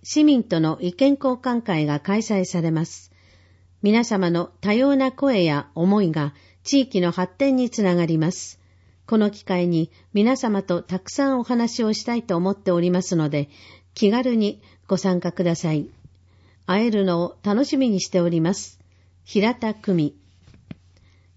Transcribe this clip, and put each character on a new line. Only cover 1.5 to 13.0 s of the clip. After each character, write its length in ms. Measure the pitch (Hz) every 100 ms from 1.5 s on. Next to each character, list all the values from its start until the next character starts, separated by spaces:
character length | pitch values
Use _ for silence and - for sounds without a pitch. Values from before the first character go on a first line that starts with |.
| 240
会 240 | 226 160 151
が 120 | 147
開 220 | 170 208
催 240 | 220 202 180
さ 160 | 180
れ 80 | 165
ま 160 | 160 165
す。 260 | - - _ _ _ _ _ _ _
皆 220 | 208 220
様 260 | 233 202 175
の 220 | 170 175 _
多 120 | 196
様 220 | 214 277 277
な 160 | 262
声 320 | 254 277 226
や 280 | 170 147 -
思 260 | - 175 208
い 80 | 185
が 240 | 156 147 - - _
地 180 | - 277
域 200 | 262 196
の 100 | 175
発 220 | 170 180 -
展 180 | 277 262
に 160 | 240
つ 100 | -
な 140 | 196 175
が 100 | 170
り 140 | 160
ま 120 | 160
す。 280 | - - - _ _ _ _ -
こ 100 | 226
の 140 | 208
機 120 | 208
会 240 | - 180 175
に 240 | 170 165 _ _
皆 240 | 208 220 262
様 240 | 240 202
と 220 | 196 175
た 160 | - 185
く 100 | -
さ 200 | - 277
ん 100 | 262
お 40 |
話 400 | 233 247 233 -
を 100 | 220
し 120 | 214 -
た 80 |
い 80 | 233
と 160 | 226 170
思 140 | 185
っ 40 | 202
て 140 | -
お 100 | 175
り 120 | 175
ま 100 | 180